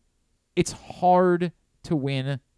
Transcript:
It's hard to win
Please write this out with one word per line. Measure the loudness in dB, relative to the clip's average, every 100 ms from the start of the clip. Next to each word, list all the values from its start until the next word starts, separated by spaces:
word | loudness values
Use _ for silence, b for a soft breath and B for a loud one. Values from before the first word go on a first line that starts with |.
| _ _ _ _ _ -4
It's | -4
hard | -8 -18 -2 2 4 4 2 -2 -8 _ _
to | -4 -4
win | -2 -4 -4 -8 -12